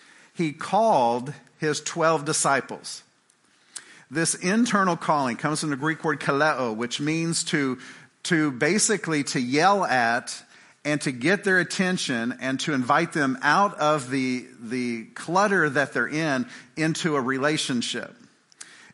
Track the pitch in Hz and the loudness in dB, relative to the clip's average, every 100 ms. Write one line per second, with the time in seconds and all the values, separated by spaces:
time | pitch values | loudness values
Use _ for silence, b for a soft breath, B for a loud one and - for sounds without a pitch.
0 | B B B - 160 143 - 196 226 156 | B B B -6 -6 -4 -2 2 4 4
1 | 117 123 135 - - - 156 147 - 170 | 4 0 -4 -12 -18 -6 -4 -2 -4 0
2 | 160 160 143 147 156 135 - - - - | 2 2 0 0 2 2 0 -12 -12 -16
3 | _ _ _ _ _ B B B B B | _ _ _ _ _ B B B B B
4 | B 147 165 - 180 220 240 202 190 165 | B -2 -2 -2 0 2 2 4 2 0
5 | - 151 127 151 147 156 156 135 156 156 | 0 0 0 -2 -2 -2 -4 -2 -4 -2
6 | 165 143 - 143 151 127 120 107 120 - | -2 -2 0 2 2 2 -2 -2 -4 -4
7 | 147 165 165 160 - 151 135 123 B B | -2 -2 -2 -2 -2 -2 -2 -4 B B
8 | B _ - 165 151 123 147 208 - 202 | B _ 0 2 2 0 0 2 2 0
9 | 165 151 - 151 123 143 185 202 - 123 | 0 -2 -2 -2 0 4 4 4 2 2
10 | 117 120 - - - B B B 147 147 | 2 0 -4 -14 -16 B B B -2 -2
11 | 156 123 147 196 196 185 170 - 185 185 | -2 -2 0 2 2 2 0 0 0 0
12 | - 120 120 127 131 131 - 135 127 147 | -2 -2 -2 -4 -6 -4 -2 -2 2 2
13 | 165 165 135 127 143 170 202 - 151 151 | 2 0 0 0 2 4 2 2 2 2
14 | 127 135 131 127 107 62 117 127 123 117 | 0 -2 0 -4 -8 -14 -8 -4 -4 -4
15 | - - - 180 208 190 151 139 135 131 | -8 -14 -2 2 4 4 2 2 0 0
16 | 117 151 160 131 117 B B - 160 156 | -2 0 0 0 -2 B B -2 0 0
17 | 170 143 123 131 143 156 - 123 - 120 | 0 0 0 0 0 0 0 -2 -2 -6
18 | - - - _ _ B B B B | -8 -16 -20 _ _ B B B B